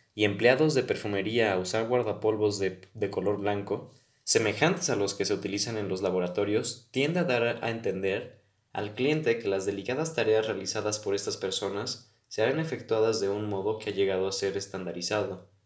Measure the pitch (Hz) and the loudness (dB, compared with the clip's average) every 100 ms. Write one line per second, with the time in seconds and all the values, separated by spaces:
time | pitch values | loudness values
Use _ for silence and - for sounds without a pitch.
0 | _ - 104 95 117 135 156 135 120 101 | _ 2 2 6 4 6 4 4 0 -2
1 | 107 101 101 117 110 92 92 110 113 123 | -2 -2 0 2 2 2 0 -2 0 0
2 | 107 98 110 107 107 98 95 92 - - | 0 0 0 4 2 2 -2 -4 -16 -4
3 | 98 95 95 101 101 101 92 107 - - | -2 0 0 0 0 -2 -2 -6 -6 -20
4 | _ _ - 117 107 101 156 185 - 110 | _ _ 0 2 2 2 2 2 0 0
5 | 98 - 98 101 98 101 120 110 98 92 | 0 0 -2 -2 -2 -4 -4 -4 -4 -2
6 | 98 92 90 104 101 107 131 - - 131 | 0 0 0 0 2 2 0 -8 -8 -2
7 | 147 175 143 120 117 117 123 113 104 92 | 0 2 0 2 0 0 -4 -4 -2 -2
8 | 95 104 123 - _ _ _ - 104 - | 0 -2 -4 -16 _ _ _ -8 -6 -2
9 | 135 156 120 117 101 95 95 98 95 131 | 0 2 2 0 0 0 0 -4 -4 -2
10 | 160 120 107 110 110 98 95 110 104 104 | -2 0 2 2 2 -4 -4 -4 -2 -2
11 | 101 98 - 101 95 - 98 101 127 - | -2 -2 -2 -4 -4 -2 -4 -4 -6 -8
12 | - _ _ - 113 151 156 120 - 110 | -12 _ _ 0 0 2 -2 -6 0 2
13 | 110 101 98 104 107 98 98 110 104 95 | 4 2 0 0 -2 -2 -2 -2 -4 0
14 | 98 92 95 - 98 95 - 98 90 87 | 2 2 0 0 -2 -2 -6 -8 -6 -6
15 | 87 107 95 92 - _ | -2 0 -2 -6 -14 _